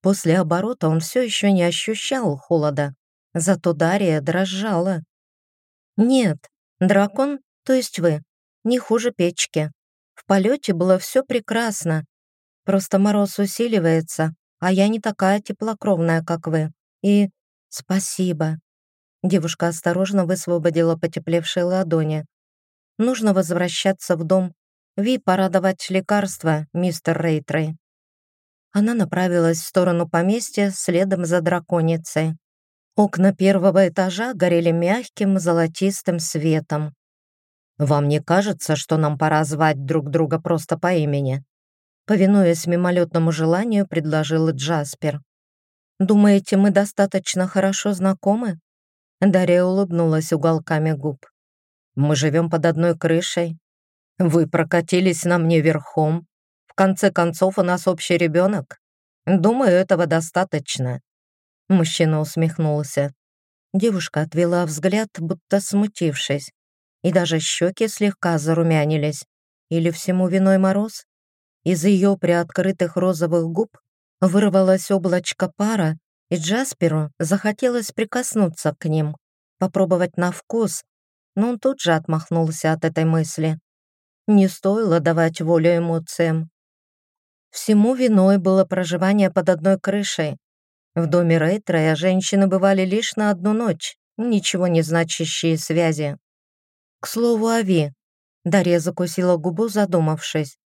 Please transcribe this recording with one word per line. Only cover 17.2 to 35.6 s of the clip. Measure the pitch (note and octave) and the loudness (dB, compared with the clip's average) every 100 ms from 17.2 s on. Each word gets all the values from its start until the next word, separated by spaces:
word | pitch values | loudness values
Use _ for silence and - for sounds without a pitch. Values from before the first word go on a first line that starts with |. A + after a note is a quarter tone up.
| G3+ _ _ _ _ | 2 _ _ _ _
спасибо». | - - F#3 - - F#3 D#3 D#3+ D#3+ _ _ _ _ _ _ | -18 -4 -4 -4 -4 -2 -2 -4 -4 _ _ _ _ _ _
Девушка | F#3 F#3+ E3 - E3+ | 0 0 -2 -4 -4
осторожно | E3+ F3 F3 F#3+ G3 F3 | -2 -4 -2 0 0 0
высвободила | F#3 F3 F3 E3+ E3 E3 E3 | -4 -2 0 0 0 0 0
потеплевшие | E3+ E3 - E3+ E3 - | -4 -6 -2 -2 -2 -4
ладони. | F3 F#3 F3 D#3+ D#3 D#3 D3+ _ _ _ _ _ _ - | -2 -2 0 -2 -2 -4 -8 _ _ _ _ _ _ -4
«Нужно | A#3 B3+ G#3+ F#3+ | -2 0 2 2
возвращаться | E3+ F3 F3+ - G3 F#3+ - E3 | 0 -2 -2 -2 -2 -2 -2 -4
в | |
дом. | D#3+ F#3+ F3+ _ _ _ _ - | 2 0 0 _ _ _ _ -4
Ви | G#3 B3+ | -2 0
пора | - C#4+ C#4+ | 0 0 2
давать | C#4+ F#3+ - - | 2 0 -2 -4
лекарства, | F#3+ F#3+ G#3 G3 - E3 D#3 D#3 | -4 0 -2 -2 -4 -2 -2 -4
мистер | E3+ F3+ E3 - E3 | -4 -4 -2 -4 -2
Рейтрей». | E3 D#3 D3 D3 D#3 D#3+ _ _ _ _ _ _ _ _ _ | -2 -2 -2 -4 -4 -8 _ _ _ _ _ _ _ _ _
Она | G3+ G#3+ | 0 0
направилась | A#3 F#3+ F#3 F3+ F3 E3 E3 | 0 -2 0 0 2 2 0
в | - | -2
сторону | F#3+ F3+ E3+ E3+ | 0 2 0 0
поместья | E3 F3+ A3+ - - G3+ | 0 0 0 -4 -2 -2
следом | F#3 - F3 F#3+ F#3+ F3 | -2 -2 0 0 -2 0
за | F3 | 0
драконицей. | E3 F3+ E3+ F3 E3 E3 E3 - D#3+ D#3+ _ _ _ _ _ - | 0 -2 -2 0 0 -2 -4 -4 -4 -6 _ _ _ _ _ 0
Окна | G3+ F3 F#3+ | 0 4 2
первого | F3+ F#3+ G3 F#3+ - F#3 | 4 2 4 4 4 2
этажа | - F#3 F3+ A#3+ | 0 -4 -4 -8
горели | A3+ F3+ E3+ E3+ | -2 2 2 2
мягким | E3 F3 G#3 - - G3 F#3+ | 0 0 -2 -4 -4 0 0
золотистым | E3+ E3+ | 0 0